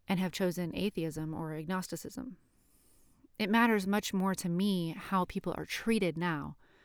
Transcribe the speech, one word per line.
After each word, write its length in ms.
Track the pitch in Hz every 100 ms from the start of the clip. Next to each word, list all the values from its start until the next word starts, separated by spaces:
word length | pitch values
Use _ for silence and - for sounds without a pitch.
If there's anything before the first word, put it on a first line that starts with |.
| -
and 120 | 185
have 120 | 185
chosen 380 | - 180 175 165
atheism 600 | - 202 180 160 156 156
or 200 | 160 160
agnosticism. 840 | 156 156 185 - 170 - - 262 180 _ _ _ _ _ _ - _ - -
It 120 | 202
matters 360 | 233 233 214 190
much 280 | 208 -
more 200 | 190 190 185
to 120 | 180
me 460 | 175 208 185 165 180
how 280 | - 190
people 300 | 180 190 180 -
are 80 | 156
treated 500 | - 226 220 175 160
now 400 | 175 151 147 - _ -